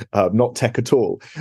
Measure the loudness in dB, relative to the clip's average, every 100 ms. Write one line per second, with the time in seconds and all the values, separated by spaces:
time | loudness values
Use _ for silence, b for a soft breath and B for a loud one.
0 | B 0 2 2 0 0 -2 -2 0 2
1 | 2 -4 B -16